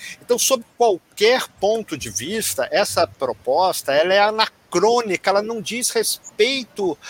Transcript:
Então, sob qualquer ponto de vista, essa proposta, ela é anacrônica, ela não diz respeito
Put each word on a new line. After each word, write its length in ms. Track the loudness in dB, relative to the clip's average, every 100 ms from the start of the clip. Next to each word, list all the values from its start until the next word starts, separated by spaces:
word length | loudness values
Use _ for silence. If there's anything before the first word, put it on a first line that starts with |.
| -16 -12
Então, 160 | -2 0
sob 260 | 2 0 -2 0
qualquer 680 | 2 2 _ 0 2 2 -2 -2
ponto 380 | -2 0 -4 -8
de 120 | -8
vista, 580 | -8 -6 -4 -4 -4 0
essa 360 | 0 0 0 -2
proposta, 880 | -2 -6 -4 -2 0 0 -2 0
ela 200 | 0 4
é 60 | 4
anacrônica, 1080 | 4 2 -2 _ -4 0 2 2 0 -2 0
ela 120 | 0
não 180 | 0 -6
diz 300 | -6 -4 -4
respeito 1080 | -2 -2 -6 -8 0 0 0 -6 -4 -4 -4 -10